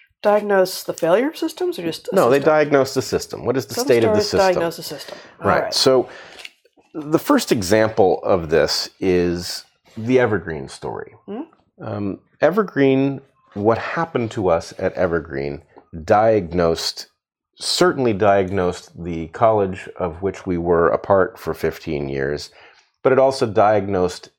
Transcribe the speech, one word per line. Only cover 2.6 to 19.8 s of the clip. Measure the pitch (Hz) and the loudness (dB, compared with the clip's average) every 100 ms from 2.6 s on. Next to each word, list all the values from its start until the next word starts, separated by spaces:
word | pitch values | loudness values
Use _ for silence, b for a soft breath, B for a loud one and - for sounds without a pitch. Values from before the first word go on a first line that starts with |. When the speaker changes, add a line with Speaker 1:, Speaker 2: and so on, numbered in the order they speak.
| 147 143 131 | 4 2 2
Speaker 2:
the | 135 | -2
system. | - 90 - - 92 | -2 -4 -6 -8 -4
What | 127 | -4
is | 120 | -4
the | |
Speaker 1:
Some | - | -4
Speaker 2:
state | 254 117 | 2 4
of | 113 | 4
the | 214 | 2
Speaker 1:
stories | 202 | 0
Speaker 2:
system? | 190 190 | 2 2
Speaker 1:
diagnose | 180 165 160 | 2 -2 -6
a | |
system. | 165 143 - B B B | -12 -14 -14 B B B
All | 101 | 0
Speaker 2:
Right. | 92 | 0
Speaker 1:
right. | - | 0
Speaker 2:
So | - - 131 - B B B B B _ _ _ | 0 4 4 2 B B B B B _ _ _
the | 165 147 156 | -12 -2 0
first | - 285 - | 2 0 2
example | 131 90 110 110 110 95 82 | -2 2 2 2 2 2 2
of | - 98 82 | 0 0 2
this | 80 71 - - - | 2 2 0 -6 -4
is | 95 90 87 87 87 - - _ _ - | 0 2 2 -2 -6 -12 -16 _ _ -8
the | 113 127 | 0 2
Evergreen | 123 104 82 78 67 | 2 0 -4 -8 -10
story. | - 67 52 50 - - | -12 -10 -10 -12 -18 -14
Speaker 1:
Hmm? | 208 330 _ _ - | -12 -12 _ _ -16
Speaker 2:
Um, | 127 104 101 90 _ - | -10 -6 -6 -8 _ -2
Evergreen, | 147 185 196 - 139 135 139 135 - _ _ | 0 0 -2 2 4 4 2 -2 -12 _ _
what | 104 104 113 | -2 0 0
happened | - - 165 131 113 | -2 -6 -4 -4 -4
to | 117 92 | -2 0
us | 82 - - | 0 -2 -6
at | 92 | -4
Evergreen | - 90 82 73 69 71 71 - B B 85 | -2 -2 -2 -4 -8 -6 -8 -14 B B -6
diagnosed, | 78 104 113 110 85 87 82 82 - - - _ _ _ _ - | 2 4 4 2 0 0 0 0 -4 -8 -14 _ _ _ _ -12
certainly | - - 180 139 127 | -4 2 2 2 0
diagnosed | 98 104 101 95 98 90 90 - - | 2 4 4 2 0 -2 -4 -10 -14
the | 85 82 80 | -8 -8 -8
college | - 113 107 98 92 | 0 2 2 0 -4